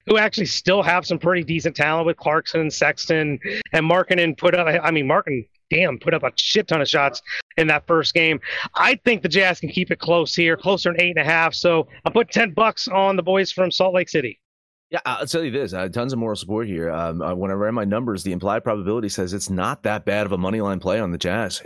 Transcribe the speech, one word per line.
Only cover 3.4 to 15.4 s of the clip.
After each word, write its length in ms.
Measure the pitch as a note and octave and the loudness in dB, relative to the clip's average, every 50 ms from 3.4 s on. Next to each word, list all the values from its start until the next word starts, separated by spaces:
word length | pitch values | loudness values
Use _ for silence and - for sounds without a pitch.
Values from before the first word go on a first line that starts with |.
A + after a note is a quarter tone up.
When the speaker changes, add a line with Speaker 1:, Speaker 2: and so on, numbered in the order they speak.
| - G3 G#3 - - - - | -6 -8 -8 -8 -6 -2 0
Speaker 1:
and 160 | E3 D#3 D#3+ | 2 4 4
Markkanen 480 | F3 F#3 F3+ - F#3 F3 E3+ E3 C#3 - | 4 4 2 2 2 2 2 2 0 2
put 160 | F#3 F3+ E3+ | 2 2 4
up, 140 | F3+ E3+ D#3+ D3+ E3+ D3+ | 2 2 2 2 2 2
I 80 | D#3+ | 2
mean, 160 | E3 D3+ C#3 C3 | 0 2 2 2
Markkanen, 400 | D#3 G3 - D#3+ C#3 B2 A2+ - _ _ _ - | 2 2 0 0 -4 -6 -6 -8 _ _ _ -2
damn, 260 | D3+ D#3+ F#3 E3 C3 A2+ | 0 2 2 2 0 -2
put 160 | - E3+ E3 | -2 0 0
up 80 | D#3 C#3 | 0 0
a 80 | B2+ - - | -2 -2 -2
shit 300 | - - - G#3+ G#3 - | -2 0 0 0 0 0
ton 140 | E3 D#3 | 0 0
of 60 | C#3 - | 0 2
shots 340 | - D3+ C#3 C#3 C#3 - - - - - - - - - | 2 2 2 0 -2 -4 -10 -10 -10 -10 -10 -6 -2 0
in 80 | D#3+ D#3 | 2 2
that 200 | D3+ D3 - - | 2 0 2 2
first 260 | E3+ D#3+ C#3+ - - | 2 2 2 2 2
game. 260 | E3+ E3 D#3+ D#3 C3+ - - - - - - - | 2 4 2 2 0 -2 -6 -8 -8 -8 -4 0
I 200 | - E3+ A3+ C4+ - - | 2 2 2 2 2 2
think 180 | B3 A#3 G3 - | 0 0 0 0
the 40 | E3+ | 0
Jazz 300 | D3 G3 F#3+ F#3 F3 - | 2 4 4 4 2 0
can 100 | - D3 | -4 -6
keep 200 | - F#3 F3+ - | -4 -2 -2 -2
it 80 | E3 - | -4 -4
close 360 | - F3+ F3 E3+ D#3 - - | 0 2 2 2 2 0 0
here, 200 | F3+ E3+ E3 E3 | 0 2 2 2
closer 360 | D#3 - F#3 G3+ E3+ - F3+ | 0 0 0 0 0 0 0
than 100 | E3+ E3+ | 2 2
eight 160 | F3 F3 E3+ D#3+ | 2 2 2 0
and 100 | C#3+ D3 | 2 2
a 20 | |
half. 260 | E3 E3 E3 D#3+ - | 2 4 2 2 0
So 320 | - - F3 E3+ E3 D3 - - - - | 2 2 4 4 4 2 -2 -6 -8 -4
I'm 80 | D#3+ - | 0 2
putting 180 | A3+ A#3 - | 0 0 2
ten 200 | - G#3 A#3 G3+ D3+ | 2 0 0 2 2
bucks 340 | G#3 A3 A3 - - - B3 | 2 2 2 2 -2 -4 -2
on 280 | F#3 G3 G3 G3 G3 F#3 | 0 2 2 2 2 0
the 60 | E3+ | 0
boys 280 | F3+ F#3+ G3 F#3+ - | 0 2 0 0 0
from 200 | - - F#3 F3+ | -2 -2 -2 0
Salt 240 | - - F#3 F#3+ F3+ | 0 0 0 2 2
Lake 120 | F#3 E3+ - | 0 0 0
City. 320 | - D#3+ C3 A2+ - _ _ _ _ _ _ _ _ _ _ _ | -2 -2 -2 -4 -6 _ _ _ _ _ _ _ _ _ _ _
Speaker 2:
Yeah, 80 | E3+ E3 - | -8 -6 -4
I'll 220 | B2+ B2 G2+ D3+ | -4 -6 -4 -4
tell 180 | - D#3+ E3 | -4 -4 -2